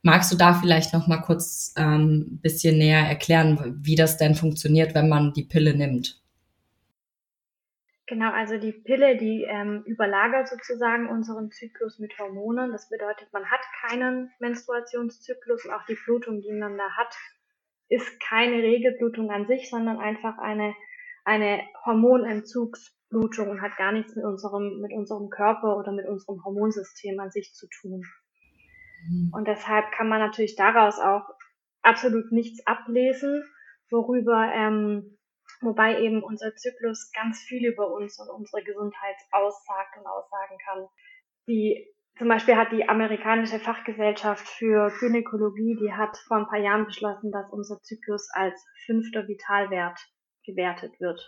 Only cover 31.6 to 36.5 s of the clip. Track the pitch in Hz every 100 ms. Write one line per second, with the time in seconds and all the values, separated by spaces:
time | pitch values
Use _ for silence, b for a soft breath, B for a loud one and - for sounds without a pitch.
31.6 | _ _ 226 233 254 226 220 226 226 -
32.6 | - 233 233 240 254 262 285 285 294 b
33.6 | b b _ 233 233 247 226 226 226 -
34.6 | 214 214 208 208 208 _ _ _ - -
35.6 | 233 226 220 - 226 220 202 214 220